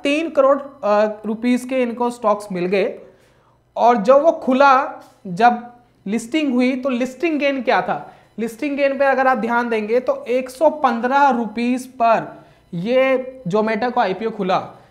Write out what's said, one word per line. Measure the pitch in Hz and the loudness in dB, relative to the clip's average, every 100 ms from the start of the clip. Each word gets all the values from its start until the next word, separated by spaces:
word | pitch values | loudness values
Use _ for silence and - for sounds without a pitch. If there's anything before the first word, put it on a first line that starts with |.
तीन | 285 302 330 | -2 -2 0
करोड़, | 285 269 277 | 2 4 2
अ, | - - 208 208 214 214 | -2 -6 0 2 0 -2
रुपीज | 214 220 247 247 | -8 -4 0 0
के | 247 262 | -2 -2
इनको | 240 226 240 | -2 -2 -4
स्टॉक्स | 240 214 208 - | -2 -2 -2 -4
मिल | 175 | -6
गए। | 180 196 220 - - _ _ _ _ _ _ 202 | -2 0 -2 -6 -18 _ _ _ _ _ _ 0
और | 226 233 | 2 4
जब | 202 285 | 6 6
वो | 320 | 6
खुला, | 320 254 262 277 262 302 - - _ 196 | 2 0 4 6 6 2 -10 -20 _ -10
जब | 175 240 226 - - _ _ | 2 2 2 -8 -20 _ _
लिस्टिंग | 190 226 226 311 285 | -6 -6 -2 -2 0
हुई, | 247 254 | 0 0
तो | 262 269 | 0 -2
लिस्टिंग | 240 254 - 339 294 | -2 -4 -4 -2 0
गेन | 285 269 | -2 -2
क्या | 240 190 | 0 0
था? | 185 147 - - _ - | 0 -6 -8 -20 _ -8
लिस्टिंग | 226 226 294 285 | -8 -6 -6 -2
गेन | 277 269 | -2 2
पे | |
अगर | 269 254 262 | 0 2 2
आप | 240 | 0
ध्यान | 226 240 240 | 0 -2 -2
देंगे | 220 208 247 | -4 0 -2
तो | 262 269 220 | -2 -4 -2
एक | 254 254 | -4 -4
सौ | - 311 | 0 0
पन्द्रह | 302 254 233 247 277 277 | 2 -2 0 0 2 2
रुपीज | 240 214 233 240 254 - | 2 -4 -4 -2 -4 -6
पर | - 226 202 - - - _ - | -2 2 2 -2 -14 -20 _ -12
ये | 170 208 254 262 262 254 - 170 | -8 0 2 2 0 -4 -10 -4
Zomato | 214 220 214 247 | 0 0 -2 -2
का | 240 | 0
आईपीओ | 190 190 226 | -2 -2 -6
खुला, | 220 185 165 - - _ | -4 -2 -2 -2 -18 _